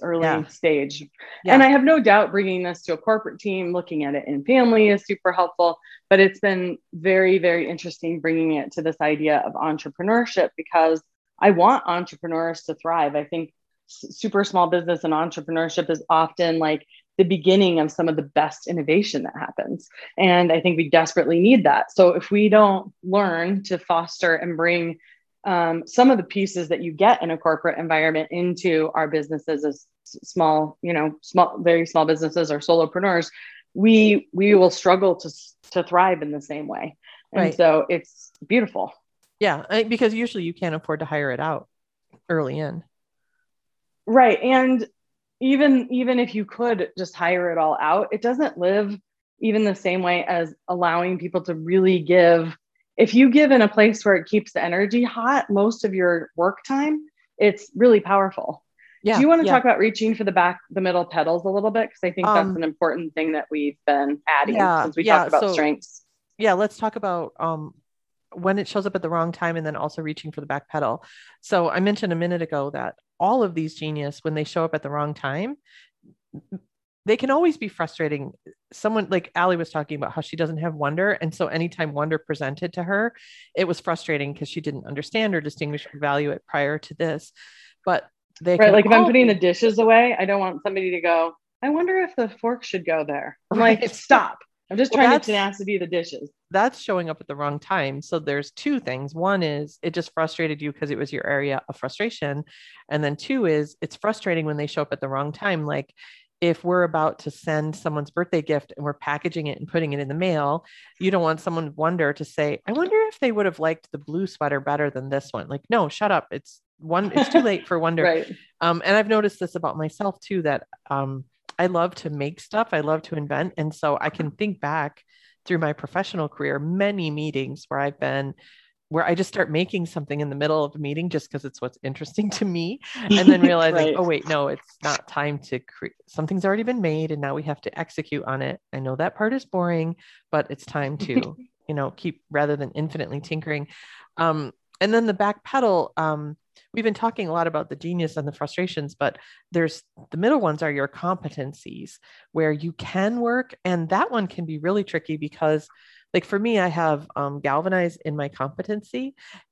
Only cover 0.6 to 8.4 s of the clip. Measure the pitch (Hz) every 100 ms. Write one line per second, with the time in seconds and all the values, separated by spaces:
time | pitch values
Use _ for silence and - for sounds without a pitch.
0.6 | 170 147 139 143 147 - - - 185 269
1.6 | 269 277 269 320 214 202 190 196 190 180
2.6 | 175 170 - 165 - 214 214 165 208 190
3.6 | 175 175 175 156 143 143 - 143 143 262
4.6 | 240 226 214 202 - 196 180 180 175 -
5.6 | 170 165 - - - 196 190 196 202 185
6.6 | 180 - _ 170 175 190 185 185 175 170
7.6 | 151 165 175 - 165 165 160 165